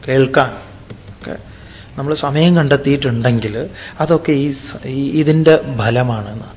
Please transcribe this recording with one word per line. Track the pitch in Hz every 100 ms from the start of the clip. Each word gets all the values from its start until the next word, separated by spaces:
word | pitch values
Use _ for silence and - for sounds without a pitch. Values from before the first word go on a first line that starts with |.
| -
കേൾക്കാൻ | 131 131 135 131 - - - - - -
ഒക്കെ | - - - - - - - - -
നമ്മൾ | 139
സമയം | 151 143 143 165 175
കണ്ടെത്തിയിട്ടുണ്ടെങ്കിൽ | 143 139 139 139 139 117 117 117 107 107 165 - - -
അതൊക്കെ | 156 165 160
ഈ | 143 143
സ-, | 135 - - 131
ഈ | 131 139 151
ഇതിൻ്റെ | 151 156 160 160 - 127
ഫലമാണെന്ന്. | 107 117 127 110 101 110 107